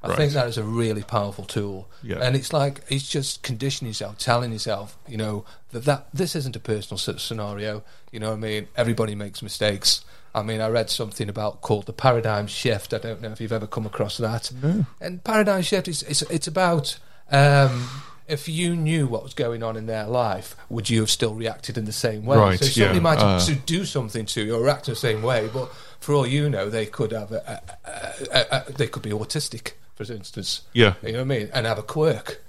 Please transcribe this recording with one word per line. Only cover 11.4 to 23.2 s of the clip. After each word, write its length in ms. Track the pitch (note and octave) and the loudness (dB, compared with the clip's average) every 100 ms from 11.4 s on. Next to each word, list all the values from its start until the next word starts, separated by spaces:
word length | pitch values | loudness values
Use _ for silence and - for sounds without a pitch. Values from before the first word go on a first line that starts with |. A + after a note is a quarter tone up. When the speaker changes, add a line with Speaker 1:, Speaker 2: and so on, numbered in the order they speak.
| G#2+ - | -4 -4
Speaker 1:
called 240 | - G#2+ G2 | 0 0 0
the 80 | |
paradigm 540 | A2 C3 A#2+ A2 G#2 G2+ | 4 6 6 2 0 -2
shift. 460 | - B2 G#2 - | -2 0 0 -2
I 40 | A2 | -6
don't 220 | A2+ A2 | -6 -8
know 100 | A2+ | -8
if 80 | G#2+ | -8
you've 100 | A2 | -4
ever 140 | A2 G#2+ | -4 -2
come 180 | - G#2+ | -4 -6
across 320 | - G#2 - | -2 -4 0
that. 340 | A2 A#2 - B2+ | -2 -2 -6 -2
Speaker 2:
No. 240 | C#3+ G3 D3+ - | 0 2 0 -2
Speaker 1:
And 220 | - F3+ | -10 -6
paradigm 380 | - A3 G3+ F#3+ | 0 4 4 4
shift 240 | F3+ G3 F3+ | 2 0 0
is, 160 | D#3 | -6
it's, 180 | - D3 | -2 -2
it's 240 | - E3 - | 0 -2 0
about, 500 | D#3+ F3+ E3+ C#3 - - - - | 2 4 4 0 -8 -12 -18 2
um, 580 | C#3+ C#3+ C#3+ C3+ B2 B2 C3+ - - - | 6 8 10 8 4 -4 -8 -12 -16 -6
if 200 | D3 - | -6 -4
you 260 | D#3+ F3 E3+ | 0 0 2
knew 320 | D#3 D#3+ C3+ | 2 4 2
what 160 | A2+ | 0
was 100 | C3+ | -4
going 280 | - A#2+ A#2 | -2 -2 0
on 140 | A2+ A2 | -2 -4
in 80 | A2 | -2
their 200 | A2 G#2+ | -2 0
life, 500 | B2 A#2 F#2 - - - | 2 2 0 -6 -14 -6
would 200 | A2+ G#2 | -4 2
you 100 | A2+ | 4
have 100 | A2 | 4
still 220 | - A#2 G#2+ | 2 2 0
reacted 420 | A2+ - - A#2 | -4 -4 -6 -4
in 80 | G#2+ | -4
the 60 | |
same 340 | G#2+ A#2+ G#2+ A2 | 0 0 0 6
way? 120 | C3 | 8
Speaker 2:
Right, 220 | G2+ F2+ | 8 6
Speaker 1:
So 60 | C3+ | 4
somebody 300 | A#2+ G2+ F#2 | 6 6 6
Speaker 2:
yeah, 40 | |
Speaker 1:
might 160 | E2 | 6
Speaker 2:
uh. 200 | D#3 | 6